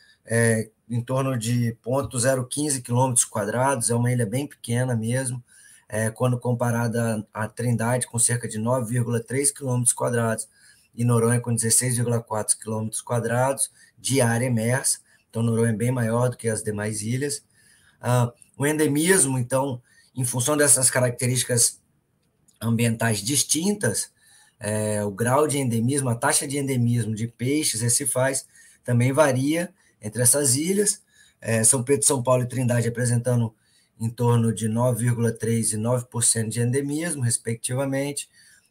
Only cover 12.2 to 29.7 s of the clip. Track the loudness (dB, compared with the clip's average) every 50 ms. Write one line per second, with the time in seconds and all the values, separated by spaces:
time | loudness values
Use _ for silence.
12.2 | -2 -4 -4 -4 -2 -2 -2 -2 -4 -6 -4 -4 -4 -6 -8 -10 -6 -4 -4 -2
13.2 | -2 0 0 2 2 0 0 -2 -4 -6 _ _ -20 _ _ -10 -4 0 2 2
14.2 | 4 2 2 0 0 0 0 0 2 0 0 0 0 -2 -2 -4 -6 _ _ _
15.2 | _ _ -4 -2 0 2 2 2 2 2 2 0 0 0 0 0 0 0 2 2
16.2 | 0 0 -2 -2 -4 -4 -4 -2 -4 -4 -4 -4 -4 -4 -4 -4 -4 -4 -4 -2
17.2 | -2 -4 -6 -8 -10 _ _ _ _ _ _ _ _ _ _ _ -2 2 2 2
18.2 | 2 0 -2 _ _ _ _ -2 -2 0 2 2 2 2 2 2 4 4 4 4
19.2 | 4 2 0 -2 -2 0 0 0 0 -2 -4 -8 -12 _ _ _ _ _ _ -6
20.2 | -4 -4 -4 -2 0 0 2 4 4 4 4 4 2 2 2 2 0 0 0 -2
21.2 | -2 0 0 0 0 0 2 2 2 0 0 -6 _ _ _ _ _ _ _ _
22.2 | _ _ _ _ _ _ _ _ -2 0 0 2 2 0 0 0 0 0 0 -2
23.2 | -2 -2 -2 -2 0 0 -2 0 0 0 0 0 0 -2 -2 -2 -6 -8 _ _
24.2 | _ _ -20 _ -20 _ _ _ -6 -4 -2 -2 0 -2 -2 -2 -2 -4 -2 -2
25.2 | 0 2 4 4 2 2 0 0 0 0 0 0 0 0 0 0 0 -2 -2 0
26.2 | 0 0 0 0 0 -2 -4 -4 -2 0 0 2 2 2 2 2 0 -2 -4 -4
27.2 | -6 -8 -6 -6 -2 -2 0 0 0 -2 -2 -2 0 0 0 0 0 -2 0 0
28.2 | 0 0 0 -4 -8 -10 _ -20 -20 -20 -20 _ _ 0 2 2 2 4 4 4
29.2 | 4 4 4 2 0 0 0 0 -2 -4